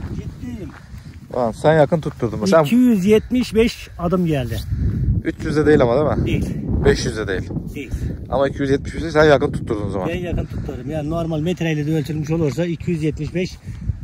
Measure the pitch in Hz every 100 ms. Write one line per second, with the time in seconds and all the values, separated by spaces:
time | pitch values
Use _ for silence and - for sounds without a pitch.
0 | - - - - 247 233 143 - - -
1 | - - - 123 120 - - 160 143 170
2 | - - 120 107 107 160 147 240 247 214
3 | 185 214 - 254 240 214 226 - - -
4 | 175 185 170 147 120 113 - - - -
5 | - - - - - 147 147 151 123 123
6 | 147 107 - - - - - - 139 139
7 | 131 110 101 92 90 - - 147 120 -
8 | - - - 123 139 151 139 139 - -
9 | 165 151 156 139 143 - - 110 101 98
10 | 92 175 180 165 - - - 135 127 156
11 | 147 165 165 156 160 175 165 151 147 160
12 | 139 151 147 160 156 127 170 165 - 170
13 | 156 - 143 160 185 - - - - -